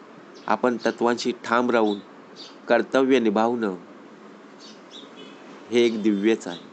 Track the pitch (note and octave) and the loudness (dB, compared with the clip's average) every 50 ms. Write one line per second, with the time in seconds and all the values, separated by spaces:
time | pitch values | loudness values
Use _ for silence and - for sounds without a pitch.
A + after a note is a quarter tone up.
0 | - - - - - - - - - - G#2+ G#2 - B2 A#2+ A2 - A#2 A2 - | -20 -20 -20 -20 -20 -20 -20 -16 -4 -4 -2 0 0 -2 -2 0 -4 -4 -2 0
1 | A#2 A#2 A#2+ A#2 - B2 A#2 - - - A#2 A#2+ B2 A#2+ A#2 A#2 G#2+ G#2+ G2+ G2+ | 0 0 0 0 -4 -6 -6 -6 -4 -2 0 0 0 2 2 2 2 2 0 -4
2 | - - - - - - - - - - - - - - A#2+ A#2 G#2+ - - C3 | -8 -18 -20 -20 -20 -20 -20 -20 -20 -20 -20 -16 -2 0 0 0 0 0 0 0
3 | C3+ B2+ C3+ B2 A#2 G#2+ G2 A2 A2+ A#2 B2 A#2 A2 G2 F2+ F2 - - - - | 2 4 2 2 2 2 2 2 0 0 0 -2 -4 -4 -6 -8 -12 -20 -20 -20
4 | - - - - - - - - - - - - - - - - - - - - | -20 -20 -20 -20 -20 -20 -20 -20 -20 -20 -20 -20 -20 -20 -20 -20 -20 -20 -20 -20
5 | - - - - - - - - - - - - - - A2+ A#2+ A#2+ A#2 A2+ G#2+ | -20 -20 -20 -20 -20 -20 -20 -20 -20 -20 -20 -20 -12 -2 2 2 2 2 2 0
6 | G2+ A2 G#2 G2 G2+ A2 A2+ A2 - F2+ E2 D#2+ - - | 0 0 0 2 2 2 0 0 -2 -12 -12 -12 -16 -20